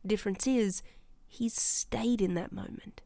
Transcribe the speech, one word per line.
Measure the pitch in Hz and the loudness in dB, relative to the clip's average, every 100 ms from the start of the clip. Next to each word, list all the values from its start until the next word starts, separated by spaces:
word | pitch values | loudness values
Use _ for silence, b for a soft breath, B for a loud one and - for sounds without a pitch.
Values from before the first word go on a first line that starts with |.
The | 190 | 0
difference | 208 208 190 - | 0 0 0 4
is | 254 208 180 b b b b - | 4 4 0 b b b b -20
he's | - 233 - | -4 -2 2
stayed | - - - 240 226 240 | 2 0 -2 -2 0 2
in | 185 | 2
that | 175 - | 0 -4
moment. | 196 185 - - - | -8 -10 -12 -14 -18